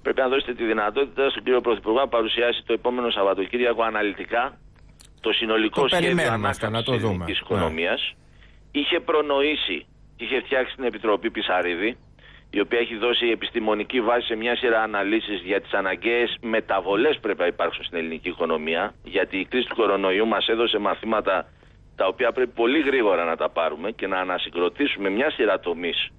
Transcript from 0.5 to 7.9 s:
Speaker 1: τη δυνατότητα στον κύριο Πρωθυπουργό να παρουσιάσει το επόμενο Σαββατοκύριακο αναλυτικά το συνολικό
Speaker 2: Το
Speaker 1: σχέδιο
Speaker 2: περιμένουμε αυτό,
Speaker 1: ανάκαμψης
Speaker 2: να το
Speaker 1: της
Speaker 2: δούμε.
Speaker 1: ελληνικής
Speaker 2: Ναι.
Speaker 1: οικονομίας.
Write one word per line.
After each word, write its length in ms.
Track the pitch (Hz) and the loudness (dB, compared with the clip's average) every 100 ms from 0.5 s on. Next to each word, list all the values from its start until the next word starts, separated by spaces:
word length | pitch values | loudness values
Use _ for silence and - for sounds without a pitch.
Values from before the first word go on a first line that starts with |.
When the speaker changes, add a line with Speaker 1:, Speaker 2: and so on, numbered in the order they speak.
Speaker 1:
τη 100 | 113 113 | -2 0
δυνατότητα 640 | 110 104 117 139 - 139 | 2 0 0 -2 2 0
στον 140 | 135 | 0
κύριο 180 | 123 123 | 2 2
Πρωθυπουργό 380 | 117 104 104 135 | 4 0 2 2
να 80 | 135 | 2
παρουσιάσει 560 | 120 110 113 120 113 - | 2 2 2 0 0 -2
το 80 | |
επόμενο 360 | 110 123 123 120 | -2 0 0 -2
Σαββατοκύριακο 720 | 107 98 95 95 123 123 113 | 2 2 2 -2 0 2 2
αναλυτικά 760 | 113 107 104 98 92 117 131 - - - - - - - | 0 0 -2 -4 -4 -2 -2 -6 -20 -20 -20 -20 -20 -6
το 120 | 110 | -2
συνολικό 480 | - 113 113 110 - | 0 2 2 2 2
Speaker 2:
Το 60 | 135 | 2
Speaker 1:
σχέδιο 280 | - - 175 | 2 2 2
Speaker 2:
περιμένουμε 320 | 143 113 104 | 0 0 -2
αυτό, 180 | 107 110 | -2 -4
Speaker 1:
ανάκαμψης 60 | |
Speaker 2:
να 120 | 113 | -2
το 80 | 113 | -2
Speaker 1:
της 100 | 120 | 0
Speaker 2:
δούμε. 120 | 110 90 | 0 -2
Speaker 1:
ελληνικής 160 | 87 95 - | -4 -6 -2
Speaker 2:
Ναι. 60 | 92 | 0
Speaker 1:
οικονομίας. 580 | 82 80 87 | 0 0 -2